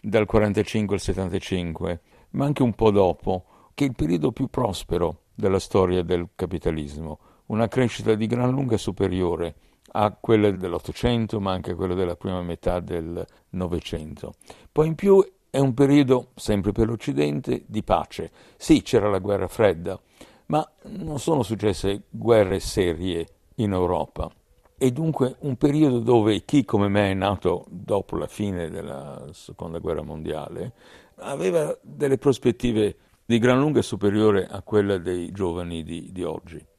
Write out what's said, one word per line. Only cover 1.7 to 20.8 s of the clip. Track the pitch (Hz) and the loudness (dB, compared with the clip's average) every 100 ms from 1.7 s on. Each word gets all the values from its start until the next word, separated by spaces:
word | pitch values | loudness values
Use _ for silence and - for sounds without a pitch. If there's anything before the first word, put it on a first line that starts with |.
| 80 87 85 _ _ _ | -6 -6 -6 _ _ _
ma | 131 | -4
anche | 143 143 | -2 2
un | 127 | 0
po' | 101 113 | 4 4
dopo, | 101 92 82 - 92 - _ _ | 6 4 2 -4 -4 -8 _ _
che | - | -2
è | 143 | -2
il | 120 | 0
periodo | 151 175 147 | -2 0 0
più | 120 - | -2 -4
prospero | - 117 90 - 85 85 80 _ | -2 -2 -4 -4 -2 -2 -4 _
della | - 104 95 | -2 0 0
storia | - 101 92 90 | 2 2 4 2
del | 85 87 87 - | 0 -2 -2 -6
capitalismo, | 87 85 90 78 73 73 80 73 _ _ - | -6 -2 -4 -4 -8 -10 -12 -12 _ _ -6
una | 110 117 | -2 0
crescita | 127 120 - 110 | 0 0 0 0
di | 107 110 | 0 0
gran | 120 123 | 0 0
lunga | 131 131 107 | 0 0 -2
superiore | - 92 98 92 90 85 85 - _ _ _ | -2 -2 0 0 0 -2 -4 -8 _ _ _
a | - 104 | 0 0
quella | - - 110 104 | 0 2 4 4
dell'Ottocento, | 92 90 85 - - 120 120 110 110 | 2 -4 -6 -8 -4 -2 0 -2 -2
ma | 98 | -2
anche | 92 92 | -4 -6
a | |
quella | 87 92 | -6 -4
della | 90 90 | -2 -2
prima | 85 98 92 | -4 -6 -6
metà | 87 82 90 90 | -6 -6 -4 -4
del | 87 85 82 85 - _ _ | -4 -8 -6 -10 -10 _ _
Novecento. | 92 90 85 - 82 78 73 - - - - - | -6 -4 -4 -6 -10 -10 -14 -14 -16 -20 -20 -4
Poi | - 160 | 0 0
in | |
più | 156 196 196 185 _ _ | 2 6 6 6 _ _
è | 135 | 0
un | 135 | 2
periodo, | 117 139 143 131 127 - - | 4 6 6 6 2 2 -10
sempre | - 104 98 | -2 0 0
per | 101 110 | 0 0
l'Occidente, | 117 - 139 147 147 - 127 - | 0 -4 0 0 -2 -2 -4 -4
di | 107 | -6
pace. | - 85 - - 82 _ - _ | 0 0 0 -10 -10 _ -20 _
Sì, | - 147 | 4 4
c'era | - 117 104 | 6 2 4
la | 95 | 0
guerra | 98 98 92 | 0 -2 -2
fredda, | - 107 82 87 92 _ _ - _ - | 4 4 4 -6 -10 _ _ -20 _ -4
ma | 151 - _ | -2 -2 _